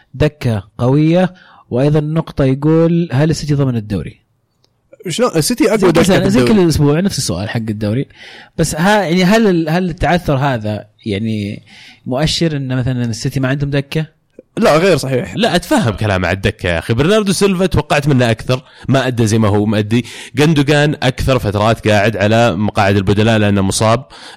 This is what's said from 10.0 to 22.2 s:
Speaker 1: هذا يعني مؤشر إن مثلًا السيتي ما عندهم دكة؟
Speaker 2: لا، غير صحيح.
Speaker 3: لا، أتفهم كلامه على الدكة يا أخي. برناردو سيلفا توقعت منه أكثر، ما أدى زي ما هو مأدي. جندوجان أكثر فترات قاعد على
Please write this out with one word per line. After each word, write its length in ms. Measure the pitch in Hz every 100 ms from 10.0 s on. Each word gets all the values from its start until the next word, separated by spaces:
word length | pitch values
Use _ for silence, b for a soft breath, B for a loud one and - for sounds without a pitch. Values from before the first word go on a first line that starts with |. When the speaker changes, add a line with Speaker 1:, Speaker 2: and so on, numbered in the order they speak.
| 165 170 - 135
Speaker 1:
هذا 480 | 143 123 104 104 - _ 110
يعني 560 | 101 110 107 101 117 B B B B -
مؤشر 500 | 127 156 - 170 143
إن 200 | 131 131
مثلًا 280 | 123 127
السيتي 360 | 120 107 139 135
ما 80 | 131
عندهم 220 | 139 143
دكة؟ 480 | 139 139 156 151 _ _ - _ -
Speaker 2:
لا، 200 | 214 151
غير 200 | 190 147
صحيح. 380 | 135 127 95 127
Speaker 3:
لا، 200 | 220 175
أتفهم 380 | - 302 123
كلامه 340 | 87 104 92 85
على 80 | 95
الدكة 320 | 104 - 90
يا 100 | 82
أخي. 160 | -
برناردو 380 | 117 156 220 196
سيلفا 340 | 175 202 180 190
توقعت 420 | - - 151 143
منه 220 | 131 120
أكثر، 320 | 113 - 127 B B B
ما 180 | 131 127
أدى 200 | 120 110
زي 120 | 113
ما 100 | 107
هو 180 | 104 104
مأدي. 380 | 107 104 117 120 B B 120
جندوجان 580 | 151 147 139 147 151 -
أكثر 360 | 131 - 139 131
فترات 500 | 107 101 107 113 107
قاعد 280 | 104 107
على 400 | 98